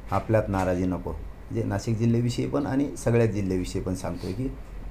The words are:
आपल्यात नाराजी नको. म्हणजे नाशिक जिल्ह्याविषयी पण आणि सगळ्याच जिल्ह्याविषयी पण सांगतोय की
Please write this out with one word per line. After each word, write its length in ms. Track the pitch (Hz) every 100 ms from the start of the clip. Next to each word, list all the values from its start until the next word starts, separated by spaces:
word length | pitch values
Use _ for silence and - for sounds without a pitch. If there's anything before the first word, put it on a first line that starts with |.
| -
आपल्यात 320 | 98 - 110 107
नाराजी 380 | 98 92 90 92
नको. 260 | 90 87
म्हणजे 520 | 78 - - - 110
नाशिक 340 | 107 101 - 110
जिल्ह्याविषयी 500 | 117 113 120 120 127
पण 180 | 139 139
आणि 320 | 135 147 -
सगळ्याच 320 | - 117 113
जिल्ह्याविषयी 520 | 98 98 92 90 95
पण 120 | 92
सांगतोय 380 | 92 90 87 92
की 260 | 92 131 - - - -